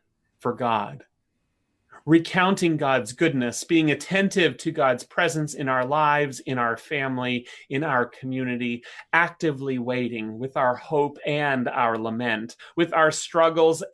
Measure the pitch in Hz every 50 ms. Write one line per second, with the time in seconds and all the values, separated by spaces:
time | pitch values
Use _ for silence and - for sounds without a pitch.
0 | _ _ _ _ _ _ _ _ - 123 113 107 127 117 113 107 101 120 143 127
1 | - _ _ _ _ _ _ _ _ _ _ _ _ _ _ _ _ _ - -
2 | - 147 160 165 165 - - 185 180 190 196 190 185 170 156 147 147 135 135 127
3 | 113 110 123 - 170 160 139 131 120 120 110 - - - 170 165 156 151 143 143
4 | - - 185 196 196 196 - 196 170 147 123 - - 160 151 156 143 131 127 120
5 | - - - - 175 165 156 160 151 147 - 151 143 135 131 127 127 127 147 156
6 | 151 147 147 147 147 139 127 - - 147 131 123 120 117 113 110 - - 156 143
7 | 135 135 131 127 123 123 123 123 120 - - - - - 139 139 160 156 135 123
8 | 120 120 - - - 131 131 131 127 123 123 120 123 120 120 120 - - - -
9 | - _ - 165 175 170 170 - 170 160 139 131 139 139 131 123 120 123 127 127
10 | 123 117 120 113 107 110 110 113 127 135 - 156 131 123 123 123 - - 160 147
11 | 147 143 143 - - 156 147 147 147 143 135 127 120 - - 135 123 113 113 110
12 | 113 113 110 117 123 120 110 107 110 117 - - - - - 165 170 165 - 160
13 | 160 156 156 - - - - 170 165 165 160 165 160 160 160 156 190 -